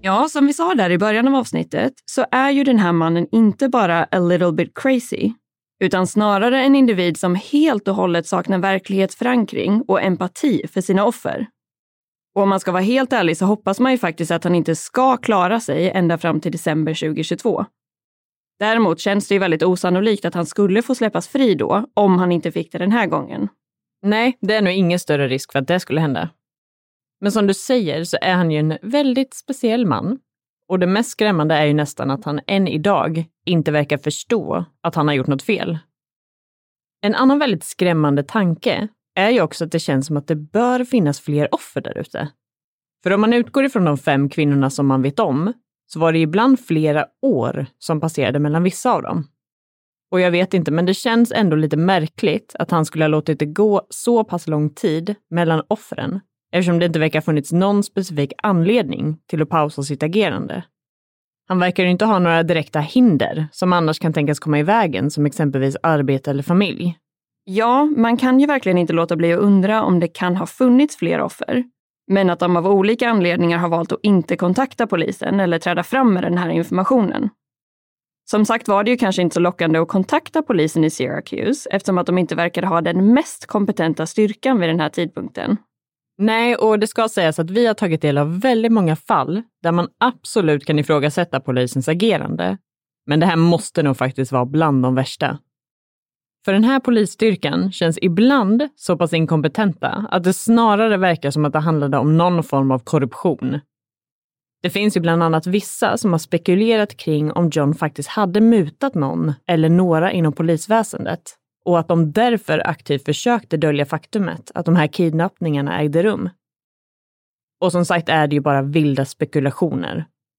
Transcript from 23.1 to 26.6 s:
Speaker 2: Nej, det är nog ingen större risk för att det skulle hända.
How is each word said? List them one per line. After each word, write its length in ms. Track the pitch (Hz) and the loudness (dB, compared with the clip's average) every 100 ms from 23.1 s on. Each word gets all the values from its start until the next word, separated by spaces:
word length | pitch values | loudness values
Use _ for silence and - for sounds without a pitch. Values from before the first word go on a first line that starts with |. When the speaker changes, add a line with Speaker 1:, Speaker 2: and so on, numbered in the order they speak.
| 156 - - 202 _ _ _ _ _ | -4 -6 -8 -8 _ _ _ _ _
Speaker 2:
Nej, 360 | 196 214 240 247 | -2 0 0 -2
det 140 | 196 | -2
är 80 | 220 | 0
nog 100 | 196 | 0
ingen 260 | 185 180 175 | 0 0 0
större 300 | - 147 135 | 0 0 0
risk 240 | 135 - | -2 -4
för 60 | 139 | -6
att 80 | 135 | -2
det 140 | 175 | -2
skulle 200 | - 151 | 0 -2
hända. 280 | 156 117 165 _ _ _ | 0 -2 -6 _ _ _